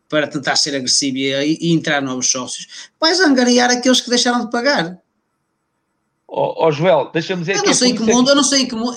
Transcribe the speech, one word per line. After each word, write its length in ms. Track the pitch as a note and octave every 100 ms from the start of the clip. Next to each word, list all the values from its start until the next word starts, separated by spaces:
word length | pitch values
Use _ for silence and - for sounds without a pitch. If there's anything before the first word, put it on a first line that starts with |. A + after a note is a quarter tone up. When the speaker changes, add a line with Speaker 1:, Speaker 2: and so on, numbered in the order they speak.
| -
Speaker 1:
para 180 | D3+ C#3+
tentar 300 | D3 C3 C#3+
ser 180 | D#3
agressivo 440 | C#3 B2+ - C#3 C3
e, 400 | C3+ C3+ D3 D#3+
e 140 | E3
entrar 260 | E3 C#3 D3
novos 300 | C#3 B2+ B2
sócios, 580 | C3 B2 - - - - -
vais 220 | D#4+ F4
angariar 500 | E4+ B3+ B3 B3 B3
aqueles 300 | B3 B3+ B3+
que 80 | -
deixaram 360 | A#3+ B3 A#3+
de 60 | A3+
pagar. 460 | A#3+ B3+ C4 E3+ F3+ _ _ _ _ _ _ _ _ _ _ _ _ -
Speaker 2:
Ó, 320 | - C#3+ - E3
ó, 40 |
Joel, 400 | C#3+ F3+ D#3 A#2
deixa-me 280 | - - F#3
dizer 140 | E3 G3
Speaker 1:
Eu 40 |
Speaker 2:
que 60 | G4+
Speaker 1:
não 60 |
Speaker 2:
é 20 |
Speaker 1:
sei 140 | - B3
em 40 |
Speaker 2:
por 40 | G#3+
Speaker 1:
que 40 |
Speaker 2:
isso 60 | A3+
é 40 |
Speaker 1:
mundo, 100 | A#3+
Speaker 2:
que 60 | B3+
Speaker 1:
eu 60 | C#4+
não 60 |
sei 200 | C4+ C#4
em 40 | B3+
que 80 |
mu-, 220 | A3 A#3+